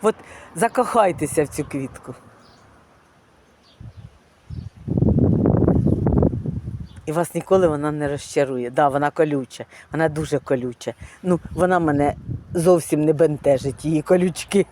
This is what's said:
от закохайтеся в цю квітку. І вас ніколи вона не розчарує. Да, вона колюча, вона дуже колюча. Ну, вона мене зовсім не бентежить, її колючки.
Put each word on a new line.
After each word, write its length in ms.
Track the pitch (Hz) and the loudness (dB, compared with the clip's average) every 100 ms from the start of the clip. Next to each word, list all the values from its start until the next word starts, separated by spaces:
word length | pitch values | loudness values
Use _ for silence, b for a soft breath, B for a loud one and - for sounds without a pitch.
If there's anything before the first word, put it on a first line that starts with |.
от 140 | 208 220 B B B 165 | 0 -2 B B B -2
закохайтеся 880 | 226 - 247 240 196 165 151 - | 0 0 0 4 2 2 -2 0
в 40 | 147 | -2
цю 160 | - | -4
квітку. 520 | 143 143 135 - - 127 - - - - _ - _ _ _ _ _ _ _ _ _ _ - - - _ _ _ _ - - - - - - - - - - - - - - - - - - - - - - - - - - | -6 -6 -8 -12 -16 -18 -20 -20 -20 -20 _ -20 _ _ _ _ _ _ _ _ _ _ -20 -20 -20 _ _ _ _ -12 -12 -14 -4 2 4 4 4 2 2 4 4 2 2 0 2 2 2 0 -8 -8 -10 -12 -14 -14 -6
І 60 | |
вас 240 | 156 170 180 | -2 -2 -4
ніколи 320 | - 190 175 | 2 4 4
вона 240 | 151 151 | 2 -2
не 160 | 151 147 | -2 -4
розчарує. 600 | 139 - - 139 127 120 | -4 -4 -2 0 -2 -4
Да, 180 | 127 143 | 2 2
вона 240 | 139 147 | 2 -2
колюча, 540 | - 156 147 123 - - B B | 0 0 0 -4 -12 -16 B B
вона 180 | 147 160 | -2 0
дуже 300 | 156 151 143 | 0 -4 -4
колюча. 540 | - 135 123 120 - 113 B B | -2 -2 -2 -8 -10 -10 B B
Ну, 160 | 180 175 - | -2 -2 -2
вона 280 | - 180 185 | -2 0 2
мене 360 | 160 143 143 - - - - | 2 2 0 -2 -10 -12 -6
зовсім 480 | 180 165 175 - 151 | -2 4 4 2 0
не 120 | 151 | 2
бентежить, 720 | 156 160 147 143 135 139 - 151 | 2 2 2 0 0 0 -6 -2
її 160 | 160 | -2
колючки. 640 | 147 185 185 156 - 202 180 | 2 2 2 -4 -2 0 -2